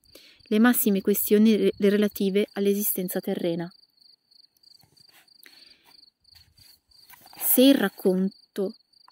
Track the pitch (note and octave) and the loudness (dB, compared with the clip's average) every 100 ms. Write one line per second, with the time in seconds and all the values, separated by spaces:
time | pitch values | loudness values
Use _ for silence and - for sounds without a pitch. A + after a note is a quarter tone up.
0 | _ - _ _ _ G#3+ A#3+ A#3+ A3+ G3 | _ -20 _ _ _ 2 2 2 0 -2
1 | G3+ G3+ - G#3 A3 G#3 G3 - G3+ G3+ | -2 -4 0 4 4 4 0 0 0 2
2 | G#3 - G3 F#3+ G#3 - G3+ G3+ G#3 - | -2 -2 -2 -2 -4 -4 -2 -2 -4 -6
3 | F3+ F#3+ G3 F#3+ F3 E3+ F3 - _ _ | -6 -6 -6 -6 -4 -6 -8 -14 _ _
4 | _ _ _ _ _ _ _ _ _ _ | _ _ _ _ _ _ _ _ _ _
5 | _ _ _ _ - _ - _ _ _ | _ _ _ _ -20 _ -20 _ _ _
6 | _ _ _ _ _ _ _ _ _ _ | _ _ _ _ _ _ _ _ _ _
7 | _ - - - - - C4 C#4 G3 - | _ -20 -20 -10 -2 4 4 4 0 -2
8 | G3+ F#3 F#3+ - _ - G3 - _ _ | -2 0 -2 -6 _ -8 -8 -10 _ _
9 | _ | _